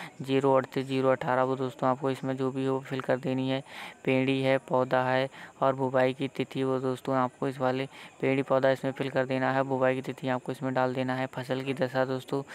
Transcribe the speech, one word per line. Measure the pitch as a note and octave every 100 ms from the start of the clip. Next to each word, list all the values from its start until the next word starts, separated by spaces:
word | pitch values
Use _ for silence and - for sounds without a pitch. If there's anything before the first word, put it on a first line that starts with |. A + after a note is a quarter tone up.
| - -
ज़ीरो | C3 C3+ C3+
अड़तीस, | C3 B2+ C3+ C3
ज़ीरो | C3 C3
अठारह, | B2+ B2+ B2+
वो | C3 C3
दोस्तों, | C3 - C3
आपको | B2+ C#3
इसमें | C3 C3 C3
जो | C3
भी | C3+ C3+
हो, | C3
fill | C3+ C3
कर | C3 B2+
देनी | C3 C3 C3
है। | C3+ - - - -
पेड़ी | C3+ C3 C3 C3+
है, | C3+ C3+
पौधा | - B2+ C3 C3
है | B2+ C3 C3+ - - -
और | C3+
बुवाई | C3+ C3 C3 C3
की | B2+ -
तिथि, | - C3 C3+
वो | C3+ C3
दोस्तों, | C3 B2 - C3+
आपको | B2 - C#3
इस | C3+
वाले | B2+ C3 C3+ - - -
पेड़ी | C3+ C3+
पौधा | C3+ C3+ C3+
इसमें | C3 C3+
fill | C3 C3+
कर | C#3+ C3
देना | C3 C3
है, | C3+
बुवाई | C3+ C3 C3
की | C3
तिथि | C3 B2 C3+
आपको | B2+ -
इसमें | B2+ C3
डाल | B2+ B2+
देना | B2 B2+
है। | B2+ C3
फसल | - B2+ C3
की | C3+
दशा | C3+ B2+ C3
दोस्तों, | C3 C3 - C#3 -